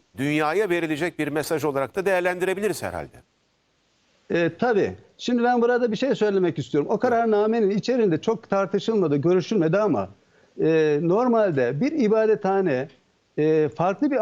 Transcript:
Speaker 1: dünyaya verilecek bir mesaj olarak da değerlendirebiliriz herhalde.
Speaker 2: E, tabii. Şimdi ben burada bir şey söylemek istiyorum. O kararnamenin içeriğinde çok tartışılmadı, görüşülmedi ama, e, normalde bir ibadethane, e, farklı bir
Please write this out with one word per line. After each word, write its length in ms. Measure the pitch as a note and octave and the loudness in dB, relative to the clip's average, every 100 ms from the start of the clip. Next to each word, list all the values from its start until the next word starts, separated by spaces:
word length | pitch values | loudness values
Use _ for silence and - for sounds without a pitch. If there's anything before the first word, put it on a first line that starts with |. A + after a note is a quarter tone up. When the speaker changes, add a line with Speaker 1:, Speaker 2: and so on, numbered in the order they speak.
| _ - | _ -6
Speaker 1:
dünyaya 520 | C#3+ D3+ D3+ F3 G#3+ | -2 0 0 -2 -2
verilecek 500 | F3 E3 D3+ E3+ D#3 | -2 -2 -4 -4 -4
bir 80 | D3+ | -4
mesaj 360 | D3+ C#3 D#3 | -4 -4 -2
olarak 320 | D3 C#3 C3 G3 | -2 -2 -4 -4
da 100 | F#3+ | 0
değerlendirebiliriz 800 | F3+ F3+ F3+ F#3 F#3+ G#3 E3+ | 0 0 -2 -4 -2 -4 -4
herhalde. 340 | G2 E2+ C#2+ A2+ _ _ _ _ _ _ _ _ _ _ _ | -6 -8 -10 -16 _ _ _ _ _ _ _ _ _ _ _
Speaker 2:
E, 220 | E3+ E3+ E3 | -2 -2 0
tabii. 340 | A#3+ G#3 A2+ F#2 - _ | 0 2 0 -4 -18 _
Şimdi 260 | - A#3+ | -4 0
ben 180 | A#3+ B3 | 2 2
burada 300 | A#3 A#3+ A#3+ | 2 2 0
bir 40 | G#3 | -2
şey 180 | C4 G3+ | -2 0
söylemek 440 | G#3 G3 F3 D3+ | 0 2 0 -2
istiyorum. 300 | B2+ D3 D3 | -2 -2 0
O 60 | A3 | -2
kararnamenin 720 | B3+ A#3 A#3 G#3 G#3+ A#3 G3 | 0 0 2 2 2 2 0
içeriğinde 520 | G#3 - B3 G#3+ D#3 | 0 0 0 2 0
çok 280 | - A3 - | -2 -4 -2
tartışılmadı, 680 | G3 G3 G#3 G#3 A3 E3 D3 | -2 0 -2 0 0 2 2
görüşülmedi 600 | E3 F#3 - A3 D#3+ F#3+ | 2 2 0 0 2 0
ama, 320 | G#3+ A#2 F#2+ - _ _ _ - | 0 -2 -4 -12 _ _ _ -2
e, 380 | D#3 D#3+ D#3 D3 | 2 2 2 0
normalde 800 | E3 G3 B3+ A3+ G3+ C#3 A#2+ C#3 | 0 0 2 2 2 2 0 0
bir 100 | C4 | -2
ibadethane, 960 | D#4 G#3+ A3 A3 G#3+ F#3+ G3 F#3 B2+ D3+ - _ _ _ - | 0 2 2 2 2 0 0 0 -2 -4 -12 _ _ _ -2
e, 320 | D#3 D#3 D3+ | 2 2 0
farklı 420 | - F3 F#3+ D4 | 0 -2 0 -2
bir 60 | C4+ | 0